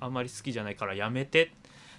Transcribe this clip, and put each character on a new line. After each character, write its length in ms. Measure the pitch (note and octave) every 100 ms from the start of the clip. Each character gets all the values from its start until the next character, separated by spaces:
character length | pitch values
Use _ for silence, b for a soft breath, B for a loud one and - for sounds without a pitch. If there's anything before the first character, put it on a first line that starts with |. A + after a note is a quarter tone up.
あ 80 | B2+
ん 40 |
ま 100 | B2+
り 60 | B2
好 140 | -
き 100 | -
じ 80 | A#2
ゃ 40 |
な 60 | G#2
い 60 | G2+
か 80 |
ら 100 | G2+
や 140 | G2 G#2+
め 160 | B2
て」。 280 | C#3 D#3 E3 - B B B